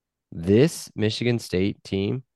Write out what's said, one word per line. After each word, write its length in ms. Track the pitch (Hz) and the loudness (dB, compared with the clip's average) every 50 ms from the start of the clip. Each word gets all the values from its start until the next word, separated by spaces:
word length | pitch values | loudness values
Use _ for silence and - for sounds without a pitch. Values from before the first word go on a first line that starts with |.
| _ _ _ _ _ - | _ _ _ _ _ -16
this 580 | - 85 82 92 101 117 147 170 - - - - - | -12 -4 2 4 6 6 4 4 0 -4 -14 -12 -6
Michigan 440 | - 107 107 - - 117 120 120 113 | -4 -2 -2 -2 -2 -2 -2 -2 -2
State 440 | - - - 90 98 104 - - | -2 -2 -2 0 0 0 -2 -6
team, 420 | - - 98 98 98 104 120 131 - _ _ | -8 -6 -4 -4 -2 -2 -4 -6 -10 _ _